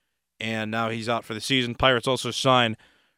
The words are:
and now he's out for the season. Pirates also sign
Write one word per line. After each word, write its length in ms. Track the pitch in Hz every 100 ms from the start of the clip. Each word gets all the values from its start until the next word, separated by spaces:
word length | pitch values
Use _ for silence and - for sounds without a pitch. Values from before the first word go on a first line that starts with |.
| _ _ _ -
and 300 | 110 113 107
now 200 | 113 113
he's 200 | 113 110
out 160 | 117 -
for 80 |
the 80 | 110
season. 340 | - 135 120 117
Pirates 320 | 131 123 135
also 240 | 127 123
sign 460 | - 139 127 117 107 _ _ _